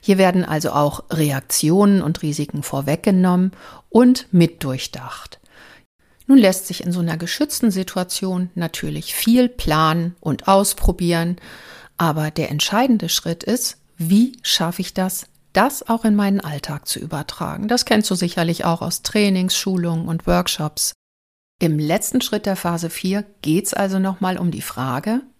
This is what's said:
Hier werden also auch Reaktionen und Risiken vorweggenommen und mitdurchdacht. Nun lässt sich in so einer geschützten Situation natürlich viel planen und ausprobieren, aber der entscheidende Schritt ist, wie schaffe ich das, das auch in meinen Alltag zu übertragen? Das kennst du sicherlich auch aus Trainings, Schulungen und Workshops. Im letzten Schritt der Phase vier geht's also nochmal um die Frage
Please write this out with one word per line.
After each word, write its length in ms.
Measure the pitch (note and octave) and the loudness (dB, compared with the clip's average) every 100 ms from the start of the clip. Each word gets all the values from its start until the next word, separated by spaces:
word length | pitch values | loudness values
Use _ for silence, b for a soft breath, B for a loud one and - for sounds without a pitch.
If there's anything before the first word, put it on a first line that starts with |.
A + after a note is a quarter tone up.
Hier 140 | - F#3+ | 2 4
werden 260 | F#3+ F3+ | 4 4
also 260 | F3 D#3 - | 0 -2 -2
auch 320 | - D3 - - | 0 0 -2 -8
Reaktionen 920 | D#3+ D3+ C3+ - - D3+ F3+ G3+ G3 | -2 0 -2 -4 -2 2 4 6 4
und 180 | D3+ E3 | 0 -4
Risiken 420 | D#3 D3 D3 D3 | -4 -4 -6 -6
vorweggenommen 920 | - C#3 C#3+ D3 - F#3 F#3 F3+ F#3 B B B B | -6 -6 -2 -2 2 4 4 4 0 B B B B
und 380 | A3 B3 B3+ - | 4 6 4 2
mitdurchdacht. 1080 | F3+ E3 - C#3 C3 - - B2 - - - B B B B B _ _ _ - | 4 4 2 -8 -6 -8 -12 -14 -16 -18 -20 B B B B B _ _ _ 6
Nun 100 | C4+ | 8
lässt 300 | G3+ F#3 - | 8 4 -6
sich 180 | F3+ | -8
in 80 | F3+ | -4
so 80 | F3 | -2
einer 160 | E3+ E3 | -2 -4
geschützten 540 | E3+ - D4 - A#3 | -6 -4 -4 0 0
Situation 800 | F#3+ F#3 - F3+ - F#3+ F3+ F3+ | 0 -4 -4 -4 -4 -4 -4 -4
natürlich 600 | F3 E3 - D3+ D3+ - | -4 -6 -6 -8 -8 -8
viel 340 | - - A#3+ B3 | -4 2 4 4
planen 680 | B3 - D3+ D#3+ E3 E3+ F3 | 0 0 2 2 2 -2 -6
und 260 | - C3+ - | -4 -4 2
ausprobieren, 920 | G3 G3 - - F3+ E3+ E3+ E3 F3 B B B B B _ | 4 2 2 0 2 0 0 0 -4 B B B B B _
aber 340 | E3+ D#3 D3+ | 0 0 -2
der 200 | D#3 D3+ | -2 -4
entscheidende 580 | D3 - G3+ C4+ A3+ E3+ | -2 0 0 2 2 0
Schritt 360 | - - E3+ | -4 -4 -6
ist, 340 | - A#3+ - - _ _ | -2 -2 -2 -8 _ _
wie 400 | E3 G3 B3 - | 2 4 4 0
schaffe 400 | - - E3+ F3 | -4 -2 -2 -4
ich 100 | F3+ | -6
das, 320 | - F#3 - - _ _ | -2 -4 -4 -12 _ _
das 340 | - A#3+ C#4+ - | 2 2 0 -4
auch 160 | A3+ | 0
in 120 | A3 G#3 | 2 2
meinen 240 | G3+ G3 | 2 0
Alltag 460 | - D3 - C#3+ - | -2 -10 -8 -10 -8
zu 120 | - | -8
übertragen? 680 | D#3+ D3+ D3+ - D3+ E3 G#3+ | -6 -8 -10 -8 -8 -6 -2
Das 200 | A#3+ - | -2 2
kennst 240 | G#3+ G#3+ | 2 2
du 40 | |
sicherlich 520 | F#3 F3 - E3 E3+ F3 | 0 -2 -2 -2 -2 -2
auch 160 | E3+ | -2
aus 180 | - - | -4 -6
Trainings, 560 | - G#3+ G3+ F#3 F#3 - | -4 0 2 2 0 -2
Schulungen 500 | - F#3+ E3+ E3 E3 | -2 -2 -2 -4 -4
und 200 | E3 - | -4 0
Workshops. 680 | F3 F3+ - D3+ - - - _ _ _ _ _ _ | 0 0 -4 -6 -4 -6 -6 _ _ _ _ _ _
Im 160 | E3+ D3+ | 0 0
letzten 420 | D3+ G#3 - C4 | 0 -2 0 -2
Schritt 240 | - G#3+ | -2 -4
der 120 | G#3 F#3 | -4 -4
Phase 340 | F3 E3+ E3 | -4 -4 -6
vier 340 | - F#3 G3 G#3 _ | -6 -4 -4 -6 _
geht's 320 | C#3+ D#3+ G#3 | 0 0 0
also 260 | - G3 F#3+ | -2 -2 0
nochmal 380 | F#3+ F#3 F#3 F#3 | -2 -2 -4 -2
um 140 | F3+ | -4
die 100 | B2 | -4
Frage 640 | - - C3 B2+ F3+ A#3+ C#4 _ | -10 -6 -4 -4 -2 -4 -6 _